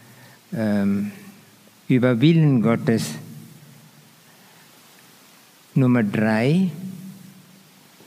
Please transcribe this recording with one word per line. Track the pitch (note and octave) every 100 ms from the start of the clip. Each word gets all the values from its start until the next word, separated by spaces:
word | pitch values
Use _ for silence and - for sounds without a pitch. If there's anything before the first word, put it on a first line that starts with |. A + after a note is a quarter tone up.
| - - - - _
ähm, | C#3 G#2+ G#2 G2+ G2+ G2+ - - - - - - _ -
über | B2+ B2+ A#2
Willen | D3+ E3 D3+ B2+
Gottes. | G#2+ A2+ - A2+ - - - - - - - - - - - _ - - - - - - - - - - - - _ _ _
Nummer | C#3 B2+ B2
drei. | G#2 G#2+ A2 A2 B2+ F3 F#3 - - - - - - - - - - - - -